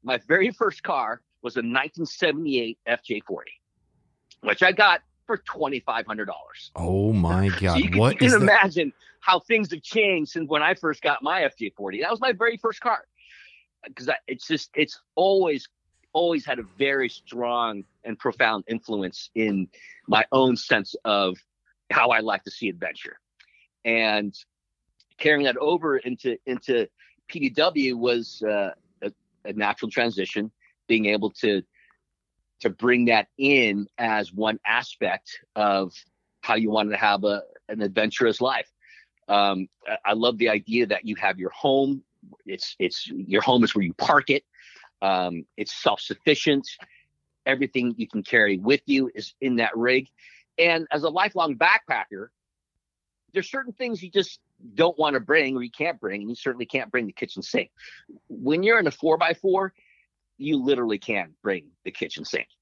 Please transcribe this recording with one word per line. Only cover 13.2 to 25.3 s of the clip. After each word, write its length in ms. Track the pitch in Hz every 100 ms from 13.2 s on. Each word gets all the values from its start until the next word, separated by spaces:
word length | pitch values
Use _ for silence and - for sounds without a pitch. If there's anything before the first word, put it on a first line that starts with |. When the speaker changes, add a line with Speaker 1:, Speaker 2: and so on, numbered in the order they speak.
| _ - - - _ _ -
Speaker 1:
'Cause 160 | 131 127
I, 60 | 131 -
it's 200 | 127 -
just, 240 | 156 -
it's 260 | - 151 - _
always, 540 | - 190 196 180 143 - _ _ _ _
always 320 | 156 170 160
had 140 | 151 123
a 60 | 101 92
very 320 | 139 135 123
strong 760 | - - 120 120 120 117 104 92 _
and 140 | - 117
profound 460 | 123 113 120 107 104
influence 600 | 113 - 107 92 - -
in 340 | - 110 98 90 - - - -
my 200 | 107 113
own 240 | 135 131 117
sense 380 | - 117 98 - 113
of 320 | 101 95 92 _ _ _ _ _
how 200 | - 127
I 100 | 113
like 240 | 110 98
to 60 | -
see 180 | - 107
adventure. 500 | 87 85 76 - - _ _ _ _ _ _ 117
And 480 | 113 110 107 101 - - _ _ _ _ _ _ _
carrying 260 | 160